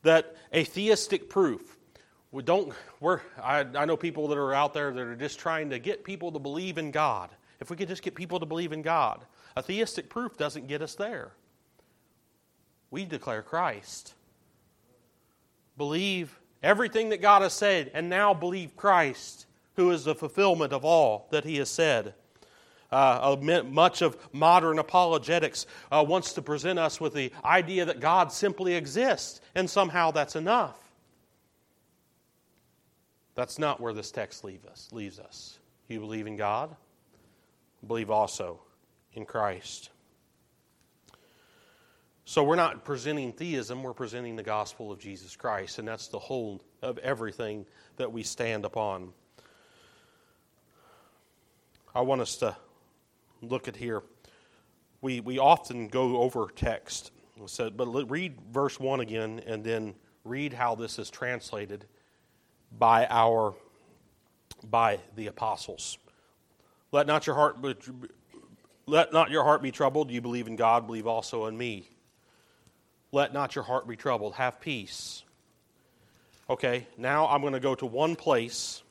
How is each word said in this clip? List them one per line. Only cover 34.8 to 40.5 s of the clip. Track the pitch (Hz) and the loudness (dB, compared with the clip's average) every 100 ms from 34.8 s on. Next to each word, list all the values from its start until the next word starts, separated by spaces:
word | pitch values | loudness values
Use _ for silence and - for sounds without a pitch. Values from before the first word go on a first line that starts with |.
| - | -18
leaves | 113 101 92 | -14 -14 -14
us. | - - - - _ _ _ | -20 -20 -20 -20 _ _ _
You | 113 | -12
believe | 107 110 107 | -8 -8 -8
in | 104 | -4
God? | 101 110 156 156 _ _ _ _ _ _ _ _ _ _ 107 | -2 -2 -4 -12 _ _ _ _ _ _ _ _ _ _ -6
Believe | 117 107 | -6 0
also | 107 104 - 90 82 _ _ _ _ _ | 2 2 -2 -10 -12 _ _ _ _ _
in | - 104 | -16 -8
Christ. | 113 104 90 - - - _ _ _ _ _ _ | -4 -2 -4 -12 -16 -18 _ _ _ _ _ _